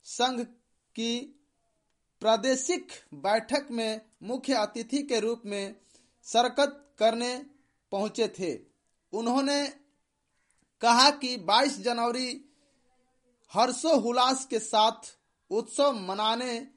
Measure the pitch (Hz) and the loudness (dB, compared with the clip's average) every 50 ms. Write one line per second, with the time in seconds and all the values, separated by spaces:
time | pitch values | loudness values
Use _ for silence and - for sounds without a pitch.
0 | _ - - - 240 254 262 233 240 233 - _ _ _ _ _ _ _ _ - | _ -16 -4 -2 -2 0 0 -4 -8 -8 -10 _ _ _ _ _ _ _ _ -6
1 | 226 233 233 240 269 294 - _ _ _ _ _ _ _ _ _ _ _ _ _ | -6 -4 -4 -6 -8 -12 -20 _ _ _ _ _ _ _ _ _ _ _ _ _
2 | _ _ _ _ - 220 220 220 196 262 262 262 - - 359 349 - - - - | _ _ _ _ 0 2 2 2 2 0 0 0 0 -2 -4 -4 -4 -10 -20 -20
3 | _ _ - 143 139 190 208 226 220 - 254 294 277 277 240 233 226 220 220 220 | _ _ -20 -6 -2 0 0 0 0 0 -2 -2 -2 -2 -6 -6 -4 -4 -6 -8
4 | - _ _ _ - 196 247 262 254 - 269 233 208 208 - 240 226 - - 285 | -12 _ _ _ -10 -8 -8 -8 -2 -2 0 0 0 -2 -4 -8 -8 -4 -4 -4
5 | 285 285 254 226 202 226 233 233 - 208 202 202 196 196 220 - _ _ _ _ | -2 0 -2 0 0 -2 -4 -4 -6 -8 -8 -6 -8 -8 -12 -16 _ _ _ _
6 | _ _ _ _ _ - - 220 247 247 247 - 285 277 - - - _ _ _ | _ _ _ _ _ -2 0 2 2 2 2 0 0 0 0 -8 -20 _ _ _
7 | 214 226 220 233 240 247 247 254 285 - _ _ _ _ _ _ _ _ - 196 | 2 2 2 2 -4 -4 -6 -8 -10 -16 _ _ _ _ _ _ _ _ -4 -4
8 | 202 214 208 - 226 202 214 - 190 170 135 - - _ _ _ _ _ _ _ | -4 -4 -2 -2 -2 -2 -2 -6 -6 -6 -6 -8 -10 _ _ _ _ _ _ _
9 | _ _ - 208 233 233 247 269 277 269 285 285 285 269 - - _ _ _ _ | _ _ -8 -6 -2 -2 0 0 0 0 0 -2 -2 -4 -8 -14 _ _ _ _
10 | _ _ _ _ _ _ _ _ _ _ _ _ _ _ _ _ - 233 233 240 | _ _ _ _ _ _ _ _ _ _ _ _ _ _ _ _ 4 4 8 8
11 | 262 294 294 285 269 254 254 240 175 170 202 233 277 285 - - 190 240 240 233 | 8 6 6 4 -4 -8 -8 -6 -2 2 4 4 4 2 0 -2 -4 -4 -2 0
12 | 233 240 240 254 254 254 247 285 - _ _ _ _ _ _ _ _ _ _ _ | -2 -2 -2 -2 -4 -6 -8 -12 -16 _ _ _ _ _ _ _ _ _ _ _
13 | _ _ _ _ _ _ _ _ _ _ - 185 226 254 254 - - 320 330 269 | _ _ _ _ _ _ _ _ _ _ 2 2 2 2 2 -2 2 2 4 4
14 | 208 233 240 254 254 254 262 254 - - - 220 220 - - 214 214 226 226 - | 2 2 2 2 4 4 2 0 -4 -4 -6 -6 -4 0 2 4 4 4 2 -2
15 | - - - _ _ _ _ _ _ _ 180 214 226 226 - - 277 285 269 214 | -14 -20 -20 _ _ _ _ _ _ _ -4 -4 -4 -4 0 2 2 2 2 0
16 | 190 180 190 202 214 220 226 233 254 254 240 233 277 269 _ | -6 -6 -6 -2 0 -2 0 -2 -4 -6 -6 -8 -8 -12 _